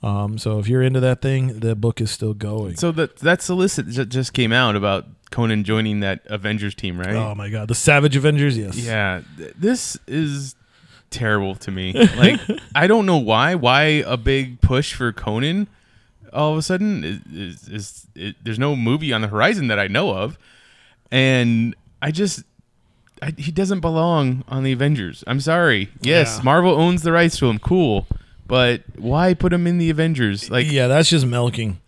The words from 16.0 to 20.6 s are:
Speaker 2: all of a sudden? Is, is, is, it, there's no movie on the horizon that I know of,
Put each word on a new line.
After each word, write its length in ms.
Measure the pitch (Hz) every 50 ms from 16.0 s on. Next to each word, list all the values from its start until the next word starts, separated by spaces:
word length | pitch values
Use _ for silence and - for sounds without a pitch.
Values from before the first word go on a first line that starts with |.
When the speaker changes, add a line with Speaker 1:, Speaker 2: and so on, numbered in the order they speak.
| _ _ _ _ - - -
Speaker 2:
all 200 | - 151 151 156
of 60 | 156
a 40 | 151
sudden? 400 | - 180 180 202 214 208 143 76
Is, 160 | 80 98 90 - - -
is, 360 | 82 98 87 85 - - -
is, 380 | - 107 101 - - - - _ _
it, 220 | - 85 104 - _ -
there's 140 | 113 113 104
no 180 | 131 143 147
movie 360 | 131 117 113 123 156 156 151 123
on 80 | 110
the 80 | 110 107
horizon 380 | 101 104 113 175 226 202 147
that 120 | 117 110 101
I 80 | 101 95
know 220 | 98 120 175 190 104
of, 240 | 92 98 120 165 - _ _ _ _